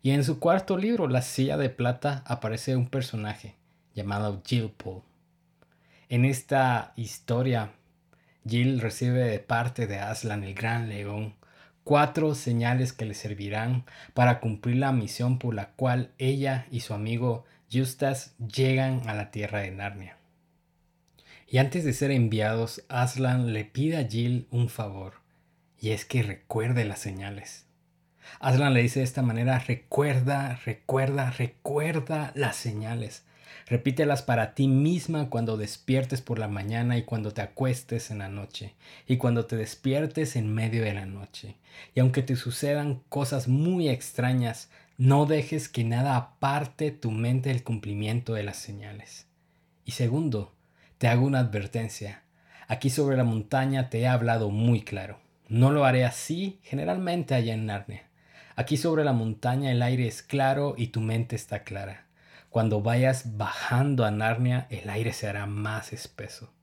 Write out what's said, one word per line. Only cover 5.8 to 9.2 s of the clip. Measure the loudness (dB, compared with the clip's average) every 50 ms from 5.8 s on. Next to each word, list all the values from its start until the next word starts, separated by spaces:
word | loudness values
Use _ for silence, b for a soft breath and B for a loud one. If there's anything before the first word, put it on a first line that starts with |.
| b b b b b b
En | 2 4 4
esta | 4 2 0 -2 2 4 4 4 4 2 0 -2 -6 _
historia, | -10 -10 -10 -10 -12 _ -2 0 2 2 2 2 0 -2 -4 -10 _ _ _ _ _ _ _ b b b b b b b
Jill | -2 0 2 4 4 2 2
recibe | 0 -2 -2 0 0 2 2 2